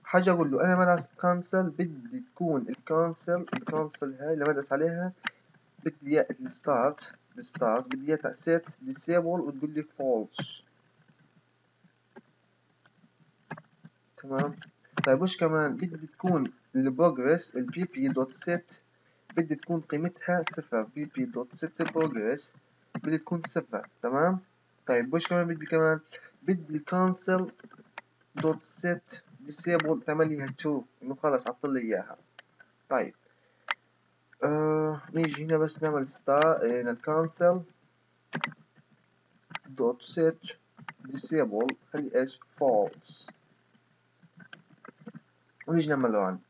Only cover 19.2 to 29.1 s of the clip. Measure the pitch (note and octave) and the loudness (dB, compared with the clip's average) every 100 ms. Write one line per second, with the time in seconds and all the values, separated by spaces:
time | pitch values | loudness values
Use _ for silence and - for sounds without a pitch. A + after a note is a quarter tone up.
19.2 | _ - E3 D3+ - E3+ D#3+ D3 E3+ - | _ -2 -2 -2 -2 -4 -2 -4 -4 -4
20.2 | - F3 D#3+ - - A#2 A2 - D3 - | -2 -2 -2 -6 -4 -2 -2 -6 -10 -4
21.2 | B2 A#2+ B2+ - D#3+ - E3 D#3+ D#3+ A#2+ | -4 -4 -8 -8 -8 -4 -4 0 0 0
22.2 | G#2+ C3+ - - _ _ _ - D3+ D#3 | -2 -2 -6 -16 _ _ _ -8 -2 -2
23.2 | - E3+ D#3+ E3+ E3 G#2 - _ A#2+ C3+ | -2 -6 -2 -4 -4 -8 -8 _ -2 2
24.2 | E3 F#3 - _ _ _ - B2 A#2+ D#3+ | 2 2 -4 _ _ _ 0 0 2 -2
25.2 | E3 F3 E3+ E3 D#3 D#3+ D#3+ D#3+ - - | 0 0 0 -4 0 4 4 2 -2 -20
26.2 | - _ - F#3 D#3 D#3 D3 F3+ F#3 F3+ | -20 _ 0 0 0 -6 -2 2 2 2
27.2 | - F#3 F#3 - - - - - - _ | 0 0 0 -8 -20 -20 -20 -20 -20 _
28.2 | _ - D3+ D#3 - - F3+ F3 _ | _ -2 0 0 -4 -6 -2 -2 _